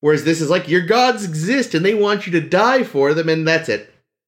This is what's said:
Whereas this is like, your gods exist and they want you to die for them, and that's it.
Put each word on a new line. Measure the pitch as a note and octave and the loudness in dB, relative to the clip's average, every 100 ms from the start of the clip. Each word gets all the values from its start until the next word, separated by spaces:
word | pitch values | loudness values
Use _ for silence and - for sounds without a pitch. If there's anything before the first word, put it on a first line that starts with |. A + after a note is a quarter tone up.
Whereas | D3 D3+ D3+ | 0 2 0
this | D#3+ | -2
is | D3 | 0
like, | F3+ C#3+ | -2 0
your | F3 | 0
gods | E3+ A3+ B3+ A3+ | 2 2 2 0
exist | G3+ D#3 E3+ C4+ A#3+ | -6 -6 -2 -2 -2
and | E3 F#3 | 0 0
they | |
want | G#3+ G#3 G#3 G3 | 2 0 0 -2
you | |
to | E3+ | -4
die | C#3+ F3+ A3+ C4 | 0 2 2 2
for | A#3+ C#3 C#3 | 0 0 2
them, | D#3 D#3+ | 2 0
and | D#3+ D#3+ | 0 0
that's | D#3+ D#3 | 0 -2
it. | G#2 - _ _ _ | -6 -8 _ _ _